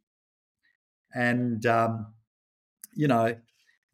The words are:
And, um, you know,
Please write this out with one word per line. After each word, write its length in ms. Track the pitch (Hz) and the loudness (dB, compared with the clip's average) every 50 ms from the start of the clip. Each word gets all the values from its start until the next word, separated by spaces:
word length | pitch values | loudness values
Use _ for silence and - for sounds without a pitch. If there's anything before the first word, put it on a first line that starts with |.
| _ _ _ _ _ _ _ _ _ _ _ _ _ _ _ _ _ _ _ _ _ _ - | _ _ _ _ _ _ _ _ _ _ _ _ _ _ _ _ _ _ _ _ _ _ -6
And, 500 | 123 123 120 120 123 123 123 117 107 117 | -2 0 0 0 0 0 -2 -4 -2 0
um, 480 | 120 117 117 113 113 113 110 - - - _ _ _ _ _ _ _ _ _ _ _ _ _ - - _ | 2 2 2 2 0 0 -4 -8 -12 -16 _ _ _ _ _ _ _ _ _ _ _ _ _ -20 -16 _
you 140 | - 151 143 | -2 0 2
know, 280 | 123 117 113 117 117 113 - _ _ _ _ _ _ _ _ _ | 2 2 2 0 -2 -4 -12 _ _ _ _ _ _ _ _ _